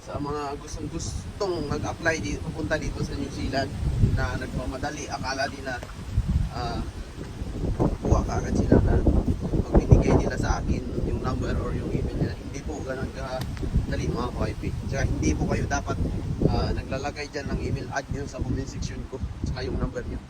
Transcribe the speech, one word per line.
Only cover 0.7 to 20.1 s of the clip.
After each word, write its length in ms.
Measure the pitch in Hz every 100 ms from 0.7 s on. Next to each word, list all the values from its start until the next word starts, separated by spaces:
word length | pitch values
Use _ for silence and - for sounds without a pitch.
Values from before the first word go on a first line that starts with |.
| - 302
gustong 720 | 165 - - - - 202 165
mag-apply 520 | 147 147 - - 165 160
dito, 240 | 143 147
pupunta 320 | 160 156 156 156
dito 240 | 139 -
sa 160 | 143 147
New 160 | 139
Zealand 400 | - 139 - - - - - -
na 240 | - 131 160
nagmamadali, 720 | - 143 127 131 143 151 143
akala 400 | - 127 139 135
nila, 320 | 139 135 127 - - - - - - -
ah, 320 | - 120 90 78 - - - - - - - - - - -
kuha 240 | - -
ka 160 | - -
agad 160 | - -
sila 240 | - -
na 140 | - -
pag 800 | - - - - - - - -
binigay 400 | - - - -
nila 180 | - -
sa 180 | - -
akin 220 | - - - -
yung 160 | - -
number 320 | 123 123 120 -
or 160 | - -
yung 160 | -
email 240 | - - -
nila. 160 | -
Hindi 280 | - - -
po 160 | - 151
ganun 240 | 131 131 127
kadali 960 | - 131 131 127 - - - - - -
mga 200 | - 240
K 60 | -
I 140 | - -
P. 60 | - - -
Tsaka 140 | 135
hindi 260 | 131 143 156 156
po 80 | -
kayo 180 | - -
dapat, 320 | 143 - - - - - - -
ah, 240 | - -
naglalagay 560 | - - 135 139 143 143
dyan 240 | 147 139
ng 80 | 131
email 260 | 131 123 123
ad 160 | 135 139
nyo 140 | 135
sa 160 | 139 131
comment 260 | - 135 135
section 320 | - - 254 -
ko. 80 | - - -
Tsaka 240 | - - 127
yung 80 | -
number 260 | 127 127
nyo. 100 | 113